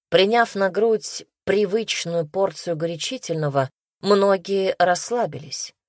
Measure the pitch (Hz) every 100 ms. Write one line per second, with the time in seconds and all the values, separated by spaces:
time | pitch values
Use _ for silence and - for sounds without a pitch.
0 | - 170 196 233 226 196 190 175 226 220
1 | - - - _ - 196 202 220 220 -
2 | 170 170 151 190 196 - - 160 170 165
3 | - 262 - 160 151 139 131 _ _ _
4 | 190 202 196 196 185 196 190 - 175 175
5 | - 240 185 151 151 - - _